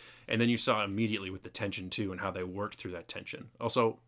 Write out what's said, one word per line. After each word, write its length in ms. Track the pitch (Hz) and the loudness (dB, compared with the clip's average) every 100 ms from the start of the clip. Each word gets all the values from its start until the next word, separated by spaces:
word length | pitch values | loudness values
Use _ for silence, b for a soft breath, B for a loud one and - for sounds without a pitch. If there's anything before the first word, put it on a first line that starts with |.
| B B B | B B B
And 120 | 117 | 4
then 80 | 117 | 4
you 80 | 117 | 4
saw 280 | - 110 | 4 4
immediately 460 | 101 98 113 107 95 | 2 2 0 0 -4
with 120 | 95 | -8
the 80 | - | -10
tension, 380 | - 101 92 92 | -4 -4 -4 -4
too, 220 | - 101 | -2 -2
and 80 | 92 | -2
how 100 | 98 | -4
they 140 | 92 | -2
worked 340 | 90 92 104 - | -4 -4 -6 -6
through 140 | 98 | -8
that 160 | 87 - | -8 -8
tension. 420 | - - - 123 _ | -10 -10 -12 -12 _
Also, 380 | 117 - 113 - | 0 4 4 2